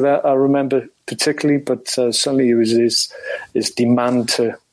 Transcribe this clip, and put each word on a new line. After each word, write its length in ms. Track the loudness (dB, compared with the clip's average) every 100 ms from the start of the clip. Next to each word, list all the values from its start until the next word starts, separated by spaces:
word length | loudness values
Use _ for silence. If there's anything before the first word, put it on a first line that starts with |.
that 240 | 2 2 2
I 60 |
remember 540 | 2 2 2 0 -2 -4 _ -12
particularly, 520 | -4 -2 0 0 0
but, 380 | 0 -4 -4 -2
uh, 140 | -2
certainly 400 | -2 -2 0 2
it 40 | 2
was 140 | 2
his, 420 | 2 2 0 -4 -8 -10 -10 -6 -6
his 160 | -4
demand 580 | -2 2 2 2 0 -2
to, 260 | -2 -2 -4 _